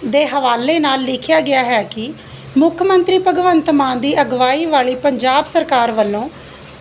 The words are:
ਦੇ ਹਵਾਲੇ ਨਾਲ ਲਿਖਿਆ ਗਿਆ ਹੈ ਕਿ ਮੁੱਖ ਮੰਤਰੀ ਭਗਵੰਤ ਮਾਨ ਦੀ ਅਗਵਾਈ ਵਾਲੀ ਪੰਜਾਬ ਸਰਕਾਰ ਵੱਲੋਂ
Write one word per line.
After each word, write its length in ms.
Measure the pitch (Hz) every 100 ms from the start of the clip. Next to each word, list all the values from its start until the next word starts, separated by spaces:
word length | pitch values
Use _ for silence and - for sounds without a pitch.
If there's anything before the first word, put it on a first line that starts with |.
| 254
ਦੇ 200 | 277 294
ਹਵਾਲੇ 520 | 277 254 240 254 330
ਨਾਲ 240 | 294 269
ਲਿਖਿਆ 380 | 262 254 - 320
ਗਿਆ 220 | 277 269
ਹੈ 180 | 240 233
ਕਿ 280 | 185 220 233 320 - - - 269
ਮੁੱਖ 240 | 330 330
ਮੰਤਰੀ 360 | 370 370 359 370
ਭਗਵੰਤ 520 | 370 349 359 330 302
ਮਾਨ 300 | 294 269 247
ਦੀ 140 | 277 320
ਅਗਵਾਈ 460 | 254 247 254 285 330
ਵਾਲੀ 280 | 294 254 254
ਪੰਜਾਬ 480 | 285 247 254 269 302
ਸਰਕਾਰ 460 | 339 320 269 233
ਵੱਲੋਂ 360 | 220 208 208 269 - - - - -